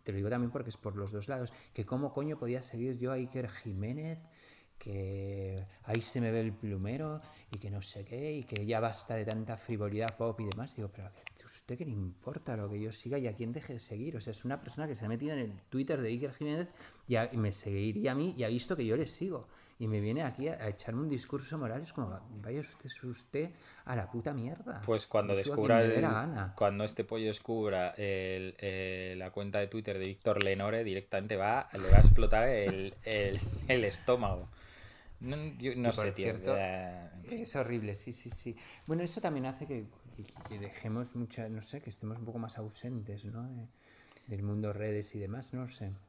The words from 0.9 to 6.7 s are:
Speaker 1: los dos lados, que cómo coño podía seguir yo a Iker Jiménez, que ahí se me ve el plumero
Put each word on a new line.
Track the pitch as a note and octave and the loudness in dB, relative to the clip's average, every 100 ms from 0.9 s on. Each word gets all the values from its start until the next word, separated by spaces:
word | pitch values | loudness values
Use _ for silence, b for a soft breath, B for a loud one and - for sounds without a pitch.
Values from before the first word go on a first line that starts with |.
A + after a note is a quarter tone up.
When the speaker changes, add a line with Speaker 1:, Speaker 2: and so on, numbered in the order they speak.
| G2+ | -4
Speaker 1:
los | G2 | -4
dos | G#2 G2+ | -4 -4
lados, | C3+ B2 B B | -4 -4 B B
que | - | -8
cómo | G2+ B2+ C#3 | -2 -2 -2
coño | C#3 D3 D3+ | -2 -4 -2
podía | A#2+ B2+ | -2 -2
seguir | B2 A#2 B2+ A#2+ | -4 -4 -2 -2
yo | B2 | -2
a | |
Iker | C3 B2+ C3 A#2+ | -2 -2 -4 -6
Jiménez, | - A2+ F#2+ G#2+ C#3+ D#3+ E3 - B B B B - | -6 -6 -4 -2 -4 -4 -8 -10 B B B B -14
que | - G2 F#2+ G2 G2 G2 F#2+ F#2+ F#2+ B | -8 -4 -4 -4 -4 -4 -4 -4 -6 B
ahí | - A#2 | -2 0
se | - B2+ | 0 0
me | A#2 | 2
ve | A2+ | 2
el | A2+ | 0
plumero | G2+ G#2+ | -2 -4